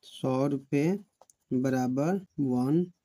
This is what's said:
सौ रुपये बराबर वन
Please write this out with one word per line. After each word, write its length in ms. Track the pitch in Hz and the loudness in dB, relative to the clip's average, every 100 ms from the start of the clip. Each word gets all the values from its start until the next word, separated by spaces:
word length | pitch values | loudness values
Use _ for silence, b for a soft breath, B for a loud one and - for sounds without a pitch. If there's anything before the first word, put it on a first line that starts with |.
सौ 440 | - - 135 131 139 | -20 -6 -2 0 0
रुपये 520 | 139 135 143 156 202 - _ _ - _ | -2 -2 0 2 0 -6 _ _ -20 _
बराबर 720 | 131 131 127 127 127 151 190 190 - | -2 0 0 0 0 0 -2 -6 -4
वन 440 | 139 123 127 156 180 - | 0 0 2 2 0 -6